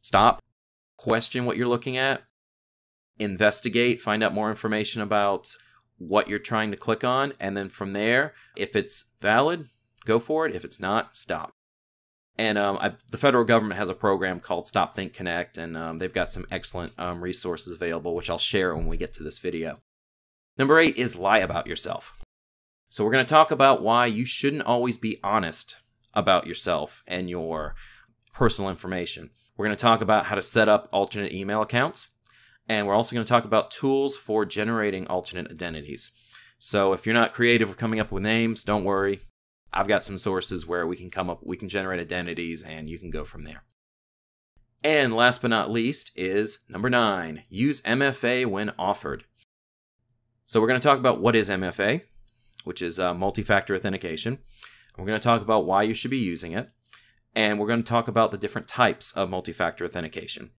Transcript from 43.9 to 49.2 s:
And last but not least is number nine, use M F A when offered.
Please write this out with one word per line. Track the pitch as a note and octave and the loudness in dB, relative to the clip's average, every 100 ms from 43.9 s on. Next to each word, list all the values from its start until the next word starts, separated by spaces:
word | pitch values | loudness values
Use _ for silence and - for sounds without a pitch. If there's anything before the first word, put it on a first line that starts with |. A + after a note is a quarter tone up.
| _ _ _ _ _ _ _ _ _ D3+ | _ _ _ _ _ _ _ _ _ 2
And | D3+ C3 | 4 4
last | A2+ B2 B2 | 4 4 4
but | B2 | 0
not | A2+ E2+ | 0 0
least | A#2 A#2 - - - | 0 0 -2 -6 -6
is | F#2 G2+ A2 - _ | -2 0 -2 -6 _
number | F2+ B2 | -4 0
nine, | B2 A2 F#2+ D#2+ D#2 _ | 2 2 0 -4 -10 _
use | F#2 C3+ C3+ | -2 0 0
M | - B2 | -2 0
F | C#3 C3+ | 0 0
A | A#2+ B2+ B2+ | 0 0 0
when | G2 G#2+ - | -2 -4 -2
offered. | F#2 G2 - C2 | -2 -2 -4 -10